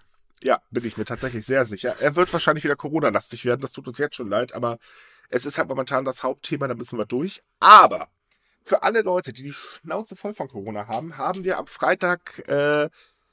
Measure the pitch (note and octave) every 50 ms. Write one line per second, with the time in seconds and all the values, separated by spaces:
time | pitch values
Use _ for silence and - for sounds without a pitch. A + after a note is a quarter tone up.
0 | _ _ _ _ _ _ _ _ - B2+ B2 - - _ - A#2+ A#2+ A2+ - -
1 | G#2+ - A#2+ A2+ - C3 A#2+ A2+ G#2+ - C3 C3+ B2+ G#2+ G#2 F#2+ - B2 - -
2 | A#2 D3 C#3+ E3 F3+ F3+ - E3+ - - D3+ D3+ - D3 C#3+ - - C#3+ D3 D#3+
3 | D3 B2+ G2+ G2+ - - - A#2 - B2 B2 C3+ C#3 B2+ - - C3+ - A#2+ -
4 | B2+ - - - B2 G2+ G2 A2 B2+ B2+ - - B2 A#2 A#2 A#2 _ - - -
5 | - - _ _ _ _ - B2 - C#3+ C#3 - - B2+ C3+ C3+ C3 - C#3 C3
6 | C3+ C3 B2+ - - C3 C3 - - - D3+ C#3 C#3+ C3 B2 A#2+ B2 - - A#2
7 | G#2 - - B2 D#3 F#3+ - - _ _ _ _ - E3+ G#3+ G#3 F3+ - - -
8 | - - _ _ _ _ _ _ _ _ _ _ _ - - - - F3+ A3 A3+
9 | G#3 F#3+ F3+ F3+ F3+ - A2+ B2 C3 C#3+ C#3+ - - - - - - E3 D#3+ F#3+
10 | A3 - G3 - - G#3 G#3 - D#3+ C3+ - A2 G2 A2 G#2+ G#2 G#2 A2+ A2+ -
11 | D3+ E3+ E3 - C3+ D3+ F3+ F#3+ F3+ F#3 F3+ - - - - - - D3 F#3 F#3
12 | - F3 F3+ F3 _ - - - - - - C#3+ C#3+ D3 D3 D3 D3 D3 - -
13 | - _ _ _ _ _